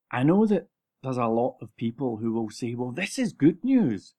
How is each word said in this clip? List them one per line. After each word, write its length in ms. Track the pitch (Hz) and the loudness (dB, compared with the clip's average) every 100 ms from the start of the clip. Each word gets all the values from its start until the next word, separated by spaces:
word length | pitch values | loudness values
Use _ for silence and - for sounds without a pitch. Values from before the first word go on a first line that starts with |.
| - | -8
I 120 | 123 | 0
know 220 | 143 196 220 | 4 4 4
that 220 | 202 - _ _ _ | 0 -2 _ _ _
there's 140 | 131 123 | -6 -2
a 80 | 113 | 0
lot 320 | 113 123 - | 0 -2 -4
of 140 | 117 - | -18 -8
people 420 | 117 117 131 110 | -8 -4 -6 -4
who 160 | 113 | -4
will 160 | 113 110 | -4 -6
say, 240 | - 117 | -8 -8
"Well, 180 | 120 123 | -6 -8
this 280 | 127 196 - | -6 -8 -4
is 140 | 226 | -6
good 300 | - 147 196 | 4 4 4
news. 500 | 254 262 156 95 - | 0 2 2 -2 -8